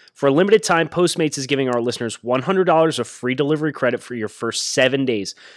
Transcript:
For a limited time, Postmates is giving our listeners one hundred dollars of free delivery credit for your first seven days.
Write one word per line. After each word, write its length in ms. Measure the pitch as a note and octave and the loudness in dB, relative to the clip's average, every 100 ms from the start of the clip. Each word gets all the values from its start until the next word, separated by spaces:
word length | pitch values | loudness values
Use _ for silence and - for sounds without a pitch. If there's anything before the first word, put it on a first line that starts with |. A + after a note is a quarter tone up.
| _ | _
For 140 | - C#3 | -2 2
a 40 | |
limited 300 | C#3+ G3 G#3+ | 2 4 4
time, 260 | - E3+ E3 | 4 0 0
Postmates 500 | E3+ F3 - D#3 C#3 | 0 0 0 -2 -2
is 100 | C3 | -2
giving 200 | C#3 C3 | -2 0
our 120 | A#2+ | 0
listeners 420 | A#2+ - A#2 - | -2 -2 -6 -6
one 200 | A2+ B2+ | -4 -2
hundred 220 | F#3 F#3+ F3 | 0 0 4
dollars 340 | D#3+ E3 C3 | 4 4 0
of 80 | A2+ | -6
free 260 | - B2 | -6 -4
delivery 380 | C3 C#3+ D#3 D#3 | -2 0 0 -2
credit 320 | - B2+ A#2+ | -2 -2 -2
for 100 | - | -6
your 140 | A#2+ G#2+ | -8 -8
first 400 | - A2+ - - | -6 -6 -6 -4
seven 360 | C#3 C3 C#3 | 0 2 2
days. 300 | B2+ A2 F#2 - - | 0 -2 -4 -12 -20